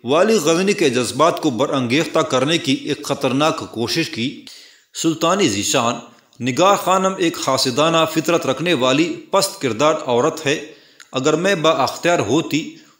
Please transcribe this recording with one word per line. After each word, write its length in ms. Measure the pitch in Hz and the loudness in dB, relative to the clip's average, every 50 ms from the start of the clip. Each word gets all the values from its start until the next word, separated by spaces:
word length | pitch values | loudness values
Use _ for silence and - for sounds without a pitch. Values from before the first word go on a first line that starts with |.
| - | -4
वाली 340 | 117 139 165 196 220 226 208 | 0 2 2 4 4 2 2
गजनी 340 | 143 156 165 170 190 202 202 | 2 2 2 2 2 0 0
के 160 | 196 175 139 | 2 2 2
जज्बात 500 | 117 123 120 104 104 131 156 175 170 - | 2 0 -2 -2 0 2 2 2 2 0
को 120 | - 156 | -2 -2
बरअंगेख्ता 720 | 120 107 139 139 147 135 127 113 123 151 165 151 - 160 | 0 0 -2 -2 0 -2 -2 0 0 0 0 0 0 0
करने 360 | 156 - 135 127 131 147 170 | 0 2 0 0 2 2 0
की 160 | 165 - 131 135 | 0 0 0 -2
एक 320 | 151 - 151 143 - - | -2 -2 -6 -6 -6 -4
ख़तरनाक 680 | - 139 - - 127 123 139 151 160 160 - 110 92 - | -6 -6 -2 -2 -2 0 2 0 0 0 -2 -8 -10 -6
कोशिश 340 | 110 120 110 - 165 160 | -6 -4 -4 -2 -4 -4
की। 380 | - - 117 117 139 - - - - - - - - - _ _ _ - | -4 -4 -6 -6 -6 -6 -10 -18 -20 -20 -20 -20 -20 -20 _ _ _ -8
सुल्तानी 560 | - - 165 156 156 170 165 185 202 196 127 | -4 -2 -2 0 0 0 0 2 2 2 0
जीशान, 520 | 101 - 196 - - 135 117 117 127 - - - - - _ _ _ - | 0 0 -2 0 0 2 2 0 -2 -4 -8 -18 -20 -20 _ _ _ -8
निगार 340 | 117 127 127 143 175 196 202 | -6 -4 0 4 4 4 4
खानम 400 | - - 175 185 190 190 190 190 170 | 2 2 0 0 2 2 0 0 0
एक 180 | 180 165 170 | -2 -2 -2
हासिदाना 680 | - - 139 131 127 - 131 120 139 151 165 165 160 160 | -2 -2 -2 0 0 0 -2 0 0 2 2 2 2 0
फितरत 400 | 160 - 160 143 175 170 165 - | 0 0 -2 0 0 0 0 0
रखने 280 | 135 127 - 160 180 170 | -2 -2 -2 0 0 0
वाली 320 | 127 123 127 135 147 170 | 2 2 2 2 2 0
पस्त 540 | 170 - - - - - 196 190 - - - | 0 -2 -8 -6 0 0 0 0 0 -4 -4
किरदार 320 | - 127 110 110 147 156 156 | -4 -4 0 2 2 2 2
औरत 420 | 151 - 131 120 117 131 160 160 - - | 0 0 0 0 2 2 0 -2 -2 -2
है। 280 | 135 151 - - - - - _ _ _ _ - - - | -2 -2 -2 -6 -14 -20 -20 _ _ _ _ -16 -8 -6
अगर 220 | 131 131 151 151 | -2 0 0 0
मैं 260 | 156 175 196 202 165 | 2 0 0 0 2
बाअख्तियार 580 | 151 160 160 - 131 - - - - 165 175 160 | 2 2 2 2 0 -2 -2 -2 0 0 2 2
होती, 640 | 120 101 123 165 160 - 139 151 - - - - - _ _ | 2 2 0 0 0 0 -2 -4 -4 -4 -12 -18 -20 _ _